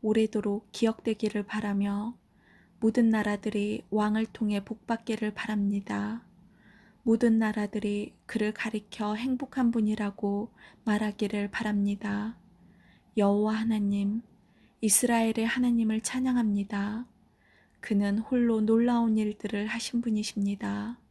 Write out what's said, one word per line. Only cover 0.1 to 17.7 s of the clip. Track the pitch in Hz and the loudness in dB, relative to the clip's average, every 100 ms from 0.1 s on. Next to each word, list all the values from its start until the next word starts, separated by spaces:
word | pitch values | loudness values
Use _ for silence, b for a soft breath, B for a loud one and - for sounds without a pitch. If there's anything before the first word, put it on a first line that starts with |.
| 214 220 214 202 202 - | 2 2 0 -2 -4 -6
기억되기를 | - 226 226 - 214 214 208 | 0 0 0 -4 -2 -2 -2
바라며 | 202 214 214 202 202 202 214 240 _ b b b b b | -4 -4 -2 -2 0 -2 -6 -10 _ b b b b b
모든 | 226 220 233 | 2 4 4
나라들이 | 220 208 208 214 208 208 214 - | 4 0 -2 -4 -2 -2 -4 -4
왕을 | 214 208 214 220 | -2 0 0 -2
통해 | - 208 202 | -4 -2 -2
복받기를 | 196 220 - 226 - 214 214 | -6 -14 -6 -6 -4 -4 -4
바랍니다. | 208 - 214 202 202 196 208 208 226 - - - b b b b b | -6 -6 -2 0 -2 -4 -6 -4 -8 -12 -20 -20 b b b b b
모든 | - 226 233 226 | 0 4 4 4
나라들이 | 220 214 208 208 202 202 208 _ - | 2 0 -4 -4 -4 -4 -6 _ -8
그를 | 214 214 | -2 -2
가리켜 | 214 233 214 208 - 208 | -2 -6 -6 -10 -8 -4
행복한 | 214 254 254 269 - 240 | -4 -2 -4 -4 0 2
분이라고 | 233 214 214 208 196 202 202 226 B B B | 2 0 0 -4 -2 -4 -2 -6 B B B
말하기를 | - 208 214 202 202 208 202 | 0 0 0 -2 -2 -2 -4
바랍니다. | - 214 208 202 202 208 202 214 - - _ b b b b b - | -4 -2 0 0 0 -4 -4 -4 -10 -20 _ b b b b b 2
여호와 | 202 202 214 | 4 4 2
하나님, | 214 220 214 202 202 202 220 - _ b b b b | 0 0 0 0 0 0 -2 -8 _ b b b b
이스라엘의 | 220 - 240 233 226 220 226 | 2 4 4 2 2 0 0
하나님을 | 247 247 233 220 220 | 2 2 2 2 0
찬양합니다. | - 254 254 247 220 202 196 202 208 214 247 _ _ b b b b | -2 -2 2 2 2 0 -2 -4 -4 -4 -10 _ _ b b b b